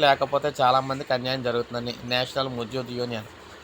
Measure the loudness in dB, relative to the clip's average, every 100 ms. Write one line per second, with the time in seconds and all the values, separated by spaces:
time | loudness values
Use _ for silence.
0 | 4 4 2 0 0 2 4 4 2 -4
1 | 0 -2 0 -2 0 -2 -2 -6 -6 -8
2 | -2 0 0 -2 -2 -4 -4 -6 -6 -6
3 | -4 -6 -8 -16 -18 -12